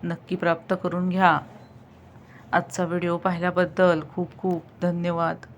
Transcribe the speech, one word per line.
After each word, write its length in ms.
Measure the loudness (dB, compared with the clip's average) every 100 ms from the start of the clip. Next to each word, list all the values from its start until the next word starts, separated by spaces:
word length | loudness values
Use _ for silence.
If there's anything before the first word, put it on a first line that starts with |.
नक्की 320 | -4 -6 -6 -2
प्राप्त 380 | 0 0 -2 -2
करून 260 | -2 -2 -2
घ्या. 280 | 4 4 4 -2 -20 -20 -20 -20 -20 -20 -20 -20 -20 -2
आजचा 340 | -2 -2 -4 -2
व्हिडिओ 320 | -2 -2 0
पाहिल्याबद्दल 840 | -2 0 0 2 0 4 4 4 0
खूप 240 | -6 -6 -4
खूप 260 | -2 -2 -4 -4
धन्यवाद. 640 | -2 -2 -2 0 -2 -2 -10